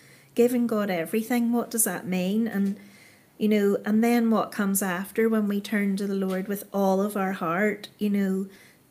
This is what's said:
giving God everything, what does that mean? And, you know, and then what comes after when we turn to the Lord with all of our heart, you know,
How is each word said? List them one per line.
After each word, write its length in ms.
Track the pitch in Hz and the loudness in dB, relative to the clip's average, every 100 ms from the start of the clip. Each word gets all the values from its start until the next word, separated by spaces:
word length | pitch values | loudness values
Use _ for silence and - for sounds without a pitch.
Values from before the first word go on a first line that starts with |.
| - - - | -20 -20 -6
giving 320 | - 240 247 240 | 2 2 4 0
God 240 | 214 202 | 0 -2
everything, 600 | 175 160 220 220 240 233 | -2 -2 -2 0 0 2
what 180 | 240 - | 0 -2
does 140 | 226 | -2
that 220 | 202 175 - | -2 -2 -2
mean? 400 | 185 180 214 226 | -2 0 0 0
And, 300 | 196 196 202 - - - - _ - | 0 -2 -4 -12 -20 -20 -20 _ -4
you 100 | 214 | 2
know, 300 | 214 202 202 208 | 4 4 2 2
and 180 | 214 | 2
then 260 | 233 240 226 | 4 4 4
what 220 | 214 - | 2 0
comes 300 | - 196 196 | -2 -2 0
after 480 | 196 175 196 - 226 | -2 -4 -4 0 2
when 180 | 220 202 | 2 0
we 120 | 202 | -2
turn 340 | 202 208 202 196 | -2 -2 0 -2
to 100 | 202 | -2
the 80 | |
Lord 320 | 196 190 185 190 | -2 -2 -2 -4
with 180 | 202 - | -6 -4
all 260 | 196 196 190 | 0 2 2
of 160 | 208 208 | 0 -2
our 160 | 190 | -4
heart, 560 | 196 170 170 214 - - - | -2 -2 0 0 -2 -10 -6
you 120 | 208 | -2
know, 360 | 202 196 190 196 - - _ _ | 0 0 -2 -4 -12 -20 _ _